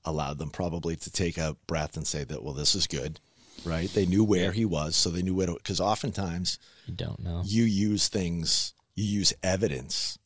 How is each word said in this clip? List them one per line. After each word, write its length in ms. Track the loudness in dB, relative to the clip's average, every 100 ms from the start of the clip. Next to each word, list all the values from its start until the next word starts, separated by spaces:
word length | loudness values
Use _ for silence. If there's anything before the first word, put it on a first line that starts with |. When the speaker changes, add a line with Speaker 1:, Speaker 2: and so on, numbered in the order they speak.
Speaker 1:
allowed 320 | -4 -2 -2 -4
them 120 | -8
probably 460 | -4 -4 -2 -4 -4
to 140 | -6
take 280 | -2 -2 0
a 180 | -4 -4 -4
breath 300 | -4 -4 -4
and 100 | -6
say 180 | -6
that, 180 | -6 -8
"Well, 100 | -8
this 220 | -2 0
is 120 | 2 0
good," 340 | -2 -4 -8 _ _ -20 -10
right? 240 | -4 -2 0
They 140 | 2
knew 180 | 4 6
where 200 | 6 6 4
Speaker 2:
Yeah. 60 |
Speaker 1:
he 120 | 2 2
was, 280 | 2 2 2
so 120 | 2
they 120 | 2
knew 120 | 0
where 120 | 0 0
to, 120 | -2
'cause 160 | -4 0
oftentimes 800 | 2 2 -2 -2 -2 -2 -4 -6 -12 -18 -12
Speaker 3:
You 80 |
don't 260 | -8 -8 -6
know. 200 | -4 -4
Speaker 1:
you 200 | 0 4
use 440 | 4 4 2 2 2
things, 680 | 0 0 -2 0 0 0 _ _
you 100 | -4
use 280 | 0 2 2 2
evidence 760 | 0 2 2 0 -4 -4 -4 -8